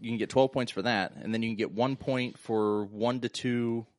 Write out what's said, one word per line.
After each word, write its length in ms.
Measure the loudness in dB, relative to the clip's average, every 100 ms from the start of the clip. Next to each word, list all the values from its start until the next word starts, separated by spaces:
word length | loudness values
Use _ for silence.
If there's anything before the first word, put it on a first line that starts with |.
you 80 | -4
can 80 | -2
get 140 | 2
twelve 200 | 4 4
points 200 | 2 -2
for 100 | -2
that, 320 | 0 0 0 -4
and 100 | -4
then 120 | -2
you 60 | -2
can 60 | 0
get 140 | -2
one 240 | 2 0 0
point 420 | -2 -2 -2 -6
for 460 | -2 2 2 2 -2
one 340 | 0 0 0
to 80 | -2
two 560 | -4 -2 0 0 -2 -6